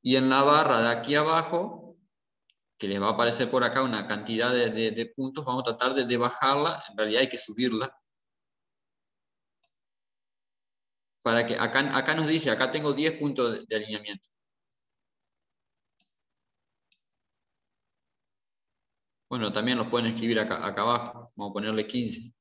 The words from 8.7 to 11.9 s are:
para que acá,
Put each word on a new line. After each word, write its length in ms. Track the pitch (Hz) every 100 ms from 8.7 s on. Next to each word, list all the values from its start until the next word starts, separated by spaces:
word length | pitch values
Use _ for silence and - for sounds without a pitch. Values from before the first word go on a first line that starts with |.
| _ _ _ _ _ _ _ _ _ _ _ _ _ _ _ _ _ _ _ _ _ _ _ _ _
para 240 | - 117 117
que 100 | 120
acá, 400 | 110 135 143